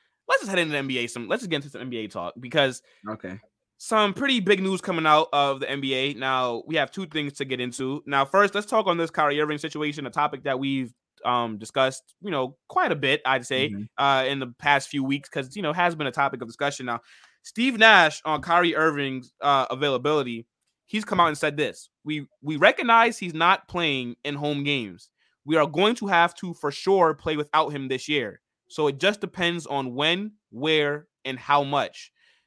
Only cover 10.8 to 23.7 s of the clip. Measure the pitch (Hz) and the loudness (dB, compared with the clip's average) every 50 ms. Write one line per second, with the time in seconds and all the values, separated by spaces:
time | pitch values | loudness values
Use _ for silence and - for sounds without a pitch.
10.8 | 127 117 - _ _ _ _ _ - 123 123 120 120 113 110 101 110 - - 135 | -4 -6 -10 _ _ _ _ _ -2 0 0 0 0 -2 -6 -10 -12 -4 0 2
11.8 | 131 131 131 - - _ _ _ 185 202 160 135 131 131 139 _ _ - - 370 | 2 2 0 -6 -14 _ _ _ -8 -4 -2 -2 -2 -4 -6 _ _ -4 0 0
12.8 | 359 240 170 143 139 131 143 151 - 131 135 123 123 - 135 131 139 135 101 101 | 2 2 0 0 2 2 2 2 2 0 0 0 0 -2 -2 0 0 -2 -4 -8
13.8 | 107 - _ - 139 139 139 135 131 135 139 139 131 120 120 _ - 147 143 139 | -10 -8 _ 0 2 4 4 2 2 0 -2 -4 -6 -8 -10 _ 2 4 4 4
14.8 | - - - 139 135 135 139 147 - - - 147 131 127 - 208 185 147 156 180 | 2 -2 -4 -4 -2 -2 -2 -4 -6 -8 -8 -8 -8 -6 -8 -4 -4 -2 0 2
15.8 | 175 175 165 156 147 131 123 - 139 131 139 120 123 113 - - 143 143 139 - | 0 0 0 -2 -6 -4 0 0 0 0 -2 -6 -10 -12 -6 -4 -4 -4 -4 -4
16.8 | 127 123 117 117 - _ - - - _ _ _ _ - - 220 240 269 240 208 | -6 -6 -6 -8 -8 _ -20 -20 -20 _ _ _ _ -12 -4 -2 0 0 4 6
17.8 | 220 226 214 185 165 151 143 - - 156 156 147 - 170 170 175 175 170 - 151 | 6 8 8 8 6 4 2 -4 -4 -4 -4 -4 0 2 2 4 4 2 2 2
18.8 | 156 160 147 143 139 135 131 127 123 - _ _ 113 143 139 135 127 - 127 131 | 2 2 2 0 -4 -4 -6 -8 -12 -14 _ _ 0 2 2 2 2 0 -2 -2
19.8 | 151 143 131 120 127 147 156 147 131 123 117 113 113 _ _ _ _ _ _ _ | 0 0 0 0 0 0 0 0 0 -2 -6 -10 -12 _ _ _ _ _ _ _
20.8 | _ _ - 220 214 - 196 180 175 160 151 - 165 151 143 151 143 107 85 - | _ _ -6 -6 -4 -2 2 2 2 2 2 0 -2 -2 0 -2 -4 -4 -4 -10
21.8 | - _ _ _ _ 147 156 151 139 - _ _ - 147 156 139 175 226 - - | -18 _ _ _ _ -8 -8 -8 -8 -12 _ _ -8 -6 0 4 4 4 4 2
22.8 | 302 233 226 226 226 233 220 - 196 175 156 160 165 180 196 - - - | 2 4 6 6 6 4 0 -4 -8 -8 -2 2 4 4 4 2 0 -6